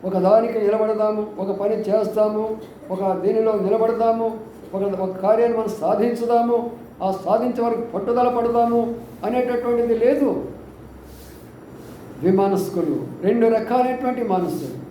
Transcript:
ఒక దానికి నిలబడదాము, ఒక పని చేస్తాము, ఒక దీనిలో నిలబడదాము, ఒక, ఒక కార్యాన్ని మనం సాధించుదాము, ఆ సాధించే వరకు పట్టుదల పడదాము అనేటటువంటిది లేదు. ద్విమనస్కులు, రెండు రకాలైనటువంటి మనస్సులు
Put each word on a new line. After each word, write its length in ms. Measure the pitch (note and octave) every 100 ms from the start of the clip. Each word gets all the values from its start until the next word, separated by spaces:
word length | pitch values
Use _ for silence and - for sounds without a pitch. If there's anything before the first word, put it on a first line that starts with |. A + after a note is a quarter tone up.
| F#3+
ఒక 120 | F#3
దానికి 420 | F3+ A3 A#3 A#3
నిలబడదాము, 680 | G3+ A3 A3 G#3+ G#3+ G#3+ G#3 F3
ఒక 120 | F#3+
పని 240 | G3 G3+ G#3+
చేస్తాము, 800 | - G#3+ G#3+ G#3+ G#3+ G#3+ A3 A3 - - -
ఒక 260 | F#3 G3 F3
దీనిలో 360 | F#3 A3+ A3
నిలబడదాము, 840 | G#3+ F#3 A3 A3+ A3+ A3+ A3+ A3+ A3 - - -
ఒక, 80 | F#3+
ఒక 340 | G3+ F#3 F#3+ F#3
కార్యాన్ని 400 | G3 A3+ A#3 A3+
మనం 100 | G#3
సాధించుదాము, 1040 | - D#3+ G#3 A#3 A#3 A#3 A#3 A#3 A#3 A#3+ - - -
ఆ 80 | F#3+ F#3+ -
సాధించే 380 | A3 B3 A#3
వరకు 180 | A#3 A3+
పట్టుదల 480 | - F3+ G3 A#3+ B3
పడదాము 680 | A#3+ A#3 A#3 A#3 A#3 A#3 A#3 - - G3
అనేటటువంటిది 720 | B3 B3 A#3+ A#3+ A#3+ A3+ A3+
లేదు. 500 | A#3 D4 C4+ - - - - - - - - - - - - - - - - - - -
ద్విమనస్కులు, 1040 | E3+ F#3+ G3 F#3+ - F3+ D#3 C3+ - -
రెండు 240 | F3+ A#3 A3+
రకాలైనటువంటి 760 | A3 A3 B3 B3 B3 C4+ B3
మనస్సులు 600 | A3 F#3 E3+ D#3 C#3 A#2+ -